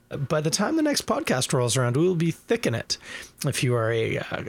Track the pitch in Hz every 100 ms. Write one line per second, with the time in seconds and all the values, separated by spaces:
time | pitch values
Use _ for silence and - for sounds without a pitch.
0 | - 135 135 156 156 165 214 320 302 -
1 | - 220 320 127 - 131 120 127 120 131
2 | 180 170 165 - - 226 151 117 - -
3 | - - - - 143 - 127 120 113 117
4 | 107 - - -